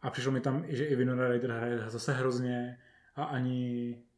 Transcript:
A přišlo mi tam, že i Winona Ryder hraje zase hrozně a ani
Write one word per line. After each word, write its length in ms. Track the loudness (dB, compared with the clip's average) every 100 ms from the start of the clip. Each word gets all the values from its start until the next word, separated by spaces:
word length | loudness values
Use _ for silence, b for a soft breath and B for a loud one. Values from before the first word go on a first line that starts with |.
A 80 | -4
přišlo 220 | -2 0
mi 80 | 0
tam, 240 | 2 0 -2
že 160 | -2
i 120 | 2 4
Winona 320 | 4 4 4
Ryder 220 | 2 2
hraje 280 | -2 -2 -2 -4
zase 240 | -6 -2
hrozně 680 | 0 2 2 0 0 -2 -8 B B B -6
a 80 |
ani 720 | -4 0 0 0 0 -2 -4 -6 -14